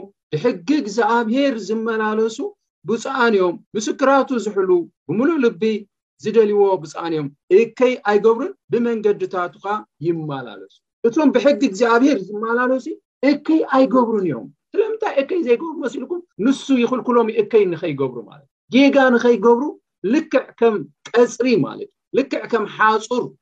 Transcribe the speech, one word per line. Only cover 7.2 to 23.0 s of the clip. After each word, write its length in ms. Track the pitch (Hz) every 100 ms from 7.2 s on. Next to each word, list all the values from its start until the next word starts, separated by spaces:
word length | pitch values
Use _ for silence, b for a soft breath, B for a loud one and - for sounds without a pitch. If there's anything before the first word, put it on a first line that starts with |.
| 143 - -
እከይ 420 | 185 226 - 254 247
ኣይገብሩን፣ 500 | 202 208 214 233 349 - -
ብመንገድታቱኻ 1000 | 233 233 226 208 180 185 185 175 - 196 214 - -
ይመላለሱ።" 760 | 160 165 151 139 120 98 98 _ _ _
እቶም 260 | 233 269 294
ብሕጊ 300 | 233 262 214
እግዚኣብሔር 540 | 262 190 233 233 277 226
ዝመላለሱ 640 | 185 208 226 233 254 262 302 415 _ _
እከይ 380 | 269 285 - 320 -
ኣይገብሩን 560 | 269 262 254 233 220 180
እዮም። 220 | 117 104 _ _
ስለምንታይ 460 | 359 427 440 415 277
እከይ 240 | 277 370
ዘይገብሩ 300 | 247 233 330 285
መሲልኩም? 440 | 269 269 254 349 - -
ንሱ 280 | 220 - - 262
ይኽልክሎም 520 | 233 247 254 240 226
እከይ 320 | 220 208 226 190
ንኸይገብሩ 520 | 160 175 139 135 117
ማለት 240 | 98 - _
እዩ። 60 | _ -
ጌጋ 260 | 247 277 277 262
ንኸይገብሩ 520 | 240 240 233 226 240 294 - _ _
ልክዕ 400 | 190 294 320 262 - -
ከም 200 | 233 208 139 _ -
ቀፅሪ 420 | 233 240 - 254 208
ማለት 240 | 117 107
እዩ። 140 | 104 _ _
ልክዕ 280 | 202 269 277 214
ከም 200 | 226 196
ሓፁር 560 | 147 214 220